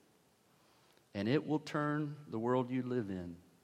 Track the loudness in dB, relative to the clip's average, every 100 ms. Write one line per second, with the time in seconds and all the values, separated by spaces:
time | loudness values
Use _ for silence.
0 | -20 _ _ _ _ _ _ -20 -20 _
1 | _ -2 2 2 2 -2 -2 -2 0 0
2 | -2 -6 -6 -2 2 4 2 0 0 0
3 | 0 -2 -6 -10 -16 -20